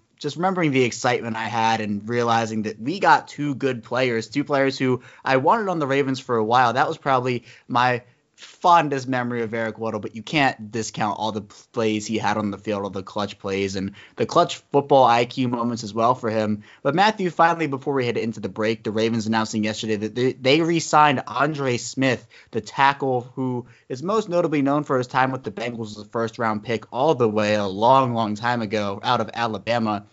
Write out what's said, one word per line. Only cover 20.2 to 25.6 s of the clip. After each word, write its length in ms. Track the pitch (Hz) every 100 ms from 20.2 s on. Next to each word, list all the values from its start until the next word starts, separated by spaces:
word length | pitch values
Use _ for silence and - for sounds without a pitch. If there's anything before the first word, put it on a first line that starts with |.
| 127
they 300 | 127 127 151
re-signed 600 | 165 170 - 156 151 127 -
Andre 500 | 117 147 147 135 120
Smith, 500 | - - 135 113 - - _
the 120 | 117
tackle 680 | 104 - 139 139 135 127 117
who 320 | - 127 123 120 _ -
is 120 | 127
most 280 | 170 214 208
notably 320 | 175 170 147
known 220 | 139 147
for 120 | - 131
his 100 | 127
time 260 | 131 131
with 100 | 131
the 80 | 117
Bengals 400 | 98